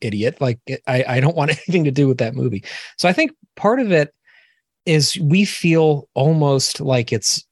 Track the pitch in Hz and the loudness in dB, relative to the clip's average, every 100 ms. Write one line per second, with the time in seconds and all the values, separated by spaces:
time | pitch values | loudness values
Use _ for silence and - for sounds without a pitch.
0 | - 101 117 - 131 120 - 131 - 127 | -6 -2 -2 -2 -4 -4 -8 -8 -2 -2
1 | 131 123 123 160 147 151 - 175 151 135 | 0 0 2 2 0 -2 -2 0 0 2
2 | 139 123 117 131 131 101 - - - - | 2 2 -2 -4 -4 -4 -10 -16 -14 -2
3 | 175 185 320 - _ - 202 254 226 165 | 0 2 -2 -4 _ -4 0 0 2 2
4 | 147 _ _ _ _ _ _ _ - 156 | 0 _ _ _ _ _ _ _ 0 2
5 | 139 - 151 185 202 - 175 165 156 143 | 2 0 2 2 2 0 2 4 2 0
6 | - - 143 160 143 135 - - 143 131 | -4 -2 2 2 2 2 -2 -4 -2 0
7 | 117 110 - - - | 0 -2 -2 -4 -8